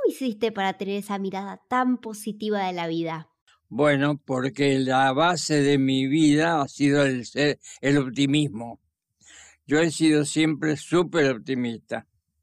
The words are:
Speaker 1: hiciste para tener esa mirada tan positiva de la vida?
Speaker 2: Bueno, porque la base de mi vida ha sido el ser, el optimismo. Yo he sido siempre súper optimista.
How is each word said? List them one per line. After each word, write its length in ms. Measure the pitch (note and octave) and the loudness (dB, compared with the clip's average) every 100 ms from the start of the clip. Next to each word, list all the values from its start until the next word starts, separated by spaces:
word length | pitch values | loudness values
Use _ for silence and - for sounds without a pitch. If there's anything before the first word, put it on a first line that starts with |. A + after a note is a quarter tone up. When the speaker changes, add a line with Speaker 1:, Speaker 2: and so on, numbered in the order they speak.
| A#4 | -2
Speaker 1:
hiciste 460 | - C4 G#3 A3+ | 0 -4 -2 -2
para 240 | G#3 F#3+ F#3+ | -2 -2 -2
tener 180 | G3 G3+ | -4 -6
esa 240 | G3 G3+ | -6 -6
mirada 420 | G3 F#3+ G3 F#3+ _ | -6 -6 -10 -14 _
tan 300 | B3+ B3+ A#3+ | 0 0 -2
positiva 680 | A3 G#3 A3 G#3 G#3+ G#3 F#3 | -6 -10 -10 -6 -4 -2 -2
de 60 | |
la 160 | F3 E3+ | -4 -4
vida? 420 | E3 E3 D#3+ - _ _ _ _ | -4 -4 -8 -12 _ _ _ _
Speaker 2:
Bueno, 500 | A2 D3 C#3 C#3+ D3 | 0 2 2 0 -2
porque 560 | - B2+ B2 - C#3 C3+ | -4 -4 -4 0 2 2
la 320 | C3 C3 C3+ | 2 2 2
base 500 | C3 E3+ E3+ - D3+ | 2 0 0 0 2
de 160 | C#3+ C#3 | 4 2
mi 300 | C3+ C3+ C3+ | 2 0 0
vida 540 | D#3 D3+ D3 E3 D#3+ | 4 4 4 2 0
ha 80 | C#3 | -2
sido 340 | - F3+ C#3+ | 0 2 4
el 220 | C#3 B2+ A2 | 2 0 -6
ser, 340 | C3 D3 - - - | -2 -2 -2 -10 -4
el 160 | C3 C#3+ | 0 2
optimismo. 800 | C3 A#2+ C#3 D3 D3 A#2 A#2 G#2 _ _ _ _ _ - - _ - | 0 0 0 2 0 -4 -12 -16 _ _ _ _ _ -20 -20 _ -2
Yo 140 | D3 | 2
he 120 | E3 | 2
sido 320 | C#3+ D#3+ D3+ | 2 4 4
siempre 540 | C#3+ D#3 D#3+ C#3+ D#3 D3 | 2 0 0 0 -2 -4
súper 540 | - F3 D#3+ E3 C#3 | 0 0 2 2 2
optimista. 760 | A2+ - B2+ A#2+ A2 - A2+ - _ _ _ | 0 -4 -4 -4 -8 -10 -10 -10 _ _ _